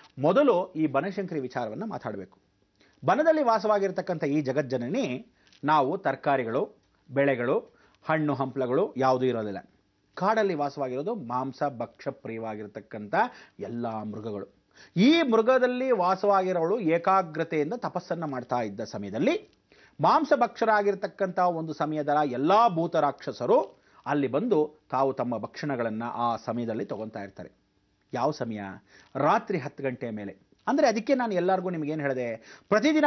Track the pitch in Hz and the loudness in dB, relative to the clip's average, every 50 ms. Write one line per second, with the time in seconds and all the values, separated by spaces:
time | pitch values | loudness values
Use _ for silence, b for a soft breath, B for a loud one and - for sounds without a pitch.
0 | B B B 131 135 160 196 262 302 262 196 175 - - - 156 156 147 131 135 | B B B 0 2 4 6 6 6 6 4 2 0 -2 -2 -2 -2 2 2 0
1 | 165 202 180 202 190 165 165 147 127 123 - 131 120 107 110 143 214 220 175 123 | 0 0 -6 -6 -6 -4 -6 -6 -6 -4 -6 -6 -6 -6 -6 -8 -8 -8 -8 -8
2 | - 117 107 98 92 - _ _ _ _ _ _ _ _ _ b b b b b | -8 -8 -10 -10 -12 -14 _ _ _ _ _ _ _ _ _ b b b b b
3 | - 147 196 269 320 330 320 311 277 233 226 208 190 214 214 202 196 190 185 190 | 0 2 2 4 4 4 4 4 4 2 2 2 2 2 2 2 2 0 -2 -4
4 | 180 - 175 151 175 143 143 156 143 131 127 151 143 123 131 120 120 127 190 269 | -4 -4 -4 -2 0 0 0 0 0 0 0 0 0 -2 -2 -2 -2 -2 -2 -2
5 | 247 131 123 - - _ b b b b b b - 143 156 151 135 135 180 185 | -2 -2 -4 -8 -10 _ b b b b b b 0 2 4 4 4 2 0 -2
6 | - 143 135 - - 147 139 131 120 113 113 143 208 - - _ _ _ _ _ | -2 -2 -2 0 0 0 0 2 0 0 0 -2 -2 -2 -6 _ _ _ _ _
7 | _ - 131 139 143 143 135 117 120 123 165 233 - - b b b b b b | _ -4 0 2 4 4 2 2 2 0 0 0 -2 -6 b b b b b b
8 | - - 160 160 151 147 135 123 131 131 120 139 127 120 127 131 - - - 120 | -2 -2 0 0 2 0 0 -2 -4 -4 -2 -4 -2 0 0 0 0 0 0 0
9 | 131 131 131 123 131 127 117 113 107 104 98 90 - _ _ _ _ _ _ _ | 2 2 4 4 2 0 0 -2 -4 -6 -8 -10 -12 _ _ _ _ _ _ _
10 | _ _ - - 180 202 226 220 208 196 170 147 143 139 - 147 135 131 123 135 | _ _ -8 -2 0 0 2 2 2 0 0 -2 -4 -4 -4 -6 -6 -4 -4 -6
11 | 156 202 240 202 127 113 123 127 135 135 127 - 151 143 127 113 117 - _ - | -6 -6 -6 -8 -8 -6 -4 -4 -4 -4 -4 -4 -4 -4 -4 -6 -10 -10 _ -10
12 | - 139 139 - - 117 113 113 113 110 107 107 107 101 - 110 101 - - 107 | -10 -10 -10 -10 -12 -10 -8 -8 -8 -8 -8 -8 -12 -12 -14 -16 -16 -12 -12 -12
13 | 104 101 156 185 233 247 B B B B B - - 95 117 120 117 117 110 110 | -8 -2 0 0 0 0 B B B B B -12 -10 -8 -8 -6 -6 -6 -6 -6
14 | 107 107 104 113 107 113 104 98 98 - _ _ _ _ B B B B B 165 | -8 -8 -10 -8 -8 -8 -8 -8 -10 -12 _ _ _ _ B B B B B 4
15 | 208 277 330 339 320 254 226 226 220 247 262 254 254 247 247 247 262 262 240 190 | 6 6 6 4 4 4 4 4 4 4 4 4 4 2 0 0 0 0 2 2
16 | 175 180 190 190 - 202 196 190 185 185 185 170 160 170 208 247 185 156 165 170 | 2 2 2 2 2 2 4 4 2 2 0 0 0 0 0 0 2 2 2 2
17 | 170 190 190 190 185 160 151 160 160 - 165 151 143 160 233 233 - - - 180 | 4 4 4 4 2 0 -4 -6 -4 -2 0 -2 0 -2 -4 -6 -6 -6 -6 -6
18 | - - 175 165 165 151 135 127 120 - 127 123 113 104 101 107 - - - 107 | -6 -6 -6 -6 -6 -6 -6 -6 -4 -2 -2 -2 -2 -4 -6 -8 -10 -10 -8 -10
19 | - - - - 175 269 349 427 - _ _ _ _ b b b b b b b | -8 -6 -2 0 2 2 2 0 -4 _ _ _ _ b b b b b b b
20 | 147 175 247 320 302 - 302 233 240 208 - - 233 220 214 208 202 202 196 190 | 2 4 4 4 4 2 2 2 2 0 0 0 2 2 4 4 2 2 0 -2
21 | 202 190 - - 196 185 165 190 180 180 170 160 160 156 151 - 156 151 156 151 | -4 -8 -4 -4 -4 -2 0 0 0 0 0 -2 -6 -6 -4 -4 -4 -4 -2 -4
22 | 143 147 147 151 151 139 120 127 139 165 196 220 240 233 175 160 170 170 170 160 | 0 0 2 2 2 0 0 0 2 4 4 6 4 4 2 0 -2 0 2 2
23 | 147 143 - - - 143 107 - 120 147 226 302 - - - b b b b b | 2 2 0 -4 -10 -10 -8 -4 0 2 4 2 2 0 -12 b b b b b
24 | b 127 143 147 139 120 120 151 220 254 202 151 151 - - _ _ - - 127 | b -2 0 0 0 0 0 0 0 2 2 2 2 0 -4 _ _ -4 0 0
25 | 135 135 127 - 120 123 120 107 110 - - - 160 147 135 120 117 113 107 110 | 0 0 0 -2 -2 -2 -4 -6 -6 -8 -10 -8 -6 -4 -2 -2 -2 -2 -2 -4
26 | 117 120 - 117 120 120 113 110 - - 120 120 120 113 107 113 104 - 143 101 | -6 -6 -4 -2 0 0 0 -2 -4 -4 -4 -4 -2 -4 -4 -4 -4 -6 -6 -8
27 | 110 110 - 107 98 98 - - - - _ _ _ _ _ _ _ _ _ _ | -8 -10 -10 -12 -12 -12 -14 -16 -18 -18 _ _ _ _ _ _ _ _ _ _
28 | _ - - 120 127 151 147 - 131 117 107 104 101 95 95 95 b b b b | _ -8 -4 -2 -2 -2 -2 -2 -6 -6 -6 -8 -8 -10 -12 -14 b b b b
29 | b b b 135 139 156 196 233 226 - 190 156 127 143 - - 139 135 123 - | b b b 0 2 4 2 2 0 -2 -6 -4 -4 -8 -10 -6 -4 -4 -4 -4
30 | 127 117 110 107 101 95 - _ _ _ _ _ - 220 262 320 302 247 208 226 | -8 -8 -8 -8 -10 -10 -12 _ _ _ _ _ -4 0 2 4 4 4 2 0
31 | 220 - 277 254 240 226 190 175 175 185 190 185 180 185 180 160 147 143 156 156 | 0 0 0 0 0 0 0 0 2 2 2 0 0 -4 -4 -4 -4 -4 -4 -2
32 | 143 139 131 127 123 117 110 - - - - - _ - 202 214 214 311 302 302 | -2 -2 -2 -2 -4 -6 -6 -8 -12 -20 -20 -12 _ 2 2 4 4 4 4 4
33 | 294 | 4